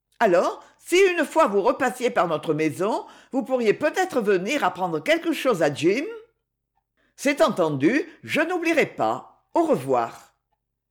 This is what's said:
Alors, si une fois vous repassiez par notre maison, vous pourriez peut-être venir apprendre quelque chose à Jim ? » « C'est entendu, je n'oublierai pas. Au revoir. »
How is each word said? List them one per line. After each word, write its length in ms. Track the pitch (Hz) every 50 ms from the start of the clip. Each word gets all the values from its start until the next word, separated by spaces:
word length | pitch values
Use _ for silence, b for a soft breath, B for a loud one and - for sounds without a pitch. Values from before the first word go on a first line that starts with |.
| _ _ _ -
Alors, 440 | 240 208 170 175 233 330 453 - B B B B
si 200 | - - 330 359 403 370 349 339
une 80 | 294
fois 220 | - - 320 320 247
vous 140 | 202 202
repassiez 480 | 175 247 - - 240 247 247 - 226 247
par 160 | 196 190 185 170
notre 260 | 160 151 - 165 156
maison, 520 | 147 156 156 135 135 180 214 269 339 - B B B B B
vous 120 | B 269 220
pourriez 300 | 240 262 247 233 208 196
peut-être 480 | - 285 311 311 392 370 349 - 254
venir 420 | 208 208 202 180 180 208 302 285 226
apprendre 360 | 180 180 202 190 180 160 151
quelque 340 | 147 277 320 330 330 330 285
chose 300 | - - 262 226 160 160
à 100 | 147 143
Jim ? » « 320 | - 139 175 202 262 311 440 466 440 - _ _ _ _ _ _ _ _ _ _ _ _ _ _ _ _ _ _
C'est 260 | - - 269 294 285
entendu, 680 | 320 277 185 - 170 156 147 135 135 170 247 311 392 B B B B
je 180 | 110 135 269
n'oublierai 440 | 330 330 370 330 339 330 330 294 202
pas. 600 | - - - 120 110 117 135 - - _ _ _ _ -
Au 100 | 320 339
revoir. » 720 | 311 254 151 127 135 131 123 120 - - - - _ _ _ _ _ _ _ _ _ _ _ _ _